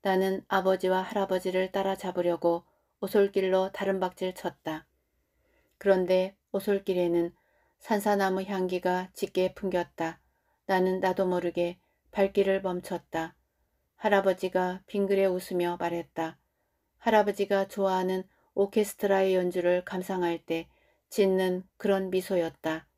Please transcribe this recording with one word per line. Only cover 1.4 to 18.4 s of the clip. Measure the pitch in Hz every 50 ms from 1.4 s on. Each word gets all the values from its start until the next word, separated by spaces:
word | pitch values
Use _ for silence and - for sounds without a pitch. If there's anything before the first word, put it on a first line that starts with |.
| 180 190 180 185 185 185
따라잡으려고 | - 202 196 190 190 - - 185 180 180 175 175 170 165 - 170 170 170 - _ _ _ _ _ _ _
오솔길로 | - 190 - 214 202 196 196 196 190 190 185 185 190 190
다른 | - - 202 196 196 190
박질 | 185 180 180 - 190 185 180
쳤다. | - - 180 - _ _ 160 156 156 - _ _ _ _ _ _ _ _ _ _ _ _ _ _ _ _ _ _ _
그런데 | - 202 190 185 185 175 185 185 185 190 - _ _ _
오솔길에는 | - 196 196 - 202 196 196 - 185 180 180 175 170 170 170 175 - _ _ _ _ _ _ _ _ _
산사나무 | - - 226 202 202 214 208 202 196 190 190 190 190
향기가 | 190 202 190 185 180 180 180 - 180 180 180 185 185 _
짙게 | - - 185 _ 180 185 185 185
풍겼다. | - - 190 180 180 175 - _ - 165 165 165 _ _ _ _ _ _ _ _ _ _
나는 | - 196 185 185 185 185 185
나도 | 185 185 180 - 190
모르게 | 185 180 180 175 175 165 175 175 170 180 _ _ _ _ _ _ _
발길을 | - - 196 196 - 202 196 196 196 196
멈췄다. | 190 190 180 180 180 - 185 165 _ _ - 165 165 165 - _ _ _ _ _ _ _ _ _ _ _ _
할아버지가 | _ - 214 202 196 190 196 185 185 - 185 - 185 180 180 180 190 _
빙그레 | _ - 202 202 196 202 196 196
웃으며 | 190 180 185 185 - 190 175 175 175 175
말했다. | 175 180 170 170 170 170 _ _ - 165 160 160 _ _ _ _ _ _ _ _ _ _ _ _ _ -
할아버지가 | 233 220 214 202 208 202 - 202 196 202 196 196
좋아하는 | 190 - - 196 190 190 185 185 185 185 185 185 _ _ _